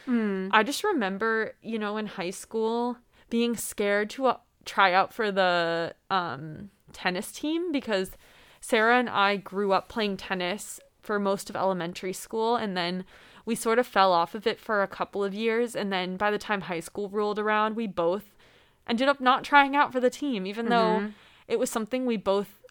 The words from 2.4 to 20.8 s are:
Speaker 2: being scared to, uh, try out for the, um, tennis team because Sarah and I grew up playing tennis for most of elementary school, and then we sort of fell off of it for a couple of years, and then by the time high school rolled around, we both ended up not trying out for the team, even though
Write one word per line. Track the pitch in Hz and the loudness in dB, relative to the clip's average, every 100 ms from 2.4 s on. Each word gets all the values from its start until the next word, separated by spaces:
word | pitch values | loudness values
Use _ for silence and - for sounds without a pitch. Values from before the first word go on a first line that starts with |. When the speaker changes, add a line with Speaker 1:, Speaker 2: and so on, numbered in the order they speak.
| - 226 220 233 240 240 _ _ _ | -8 -2 -2 0 -2 -4 _ _ _
Speaker 2:
being | 233 233 226 | 0 0 -2
scared | - - 208 202 214 | -6 -2 2 2 0
to, | - 262 | 0 0
uh, | - _ _ | 0 _ _
try | - - 196 | -8 2 4
out | 180 190 | 6 2
for | - 214 | 0 -2
the, | 190 185 175 165 165 165 - _ | 2 2 4 2 0 -4 -8 _
um, | 190 170 123 156 156 202 _ _ | -2 -2 -8 -10 -14 -16 _ _
tennis | - 180 180 - | -6 -4 -2 -6
team | - 294 330 359 | -6 -4 -2 0
because | 285 233 202 190 - - - - - | -2 0 -2 -2 -10 -20 -20 -20 -20
Sarah | - 233 220 247 | 0 2 6 4
and | 240 | 2
I | - 202 202 | 2 2 2
grew | - 185 202 | -4 -4 2
up | 185 - | 2 0
playing | - 208 190 | -4 -2 -4
tennis | - 185 180 208 - - - _ | -6 -4 -2 -4 -8 -16 -18 _
for | - 208 | -4 -2
most | 202 196 - | 0 -2 -4
of | 196 | -2
elementary | 185 185 170 180 185 | -2 0 -4 -6 -8
school, | 190 - 220 220 240 | -8 -8 -2 0 0
and | 214 185 | 0 -2
then | 170 185 185 - - - | -2 -4 -8 -16 -20 -14
we | - | -6
sort | 226 233 226 | -2 2 2
of | 247 | 2
fell | 208 190 | 4 6
off | 175 170 | 6 2
of | 220 226 | -2 -4
it | 208 | -4
for | - 214 | -2 0
a | 190 | 0
couple | - 175 196 | -2 -6 -2
of | 202 | -4
years, | 196 226 226 240 - | -2 -2 0 -2 -2
and | 196 | -4
then | 190 180 185 | -2 -4 -2
by | 208 | 0
the | 208 | -2
time | - 202 | -2 -6
high | 170 170 | -4 -8
school | 160 - 202 | -8 -8 -6
rolled | 208 208 208 | -2 -2 -2
around, | 214 214 214 220 | 0 2 0 -2
we | 226 | -4
both | 180 170 190 - _ - _ _ _ - | 0 0 0 -6 _ -20 _ _ _ -4
ended | 233 269 | 0 2
up | 277 | 2
not | 254 254 | 2 2
trying | - 285 277 285 | 6 6 6 4
out | 254 | 2
for | 240 | 2
the | 247 | 0
team, | - 294 226 185 | 0 -4 -2 -4
even | 208 233 | -4 2
though | 233 | 4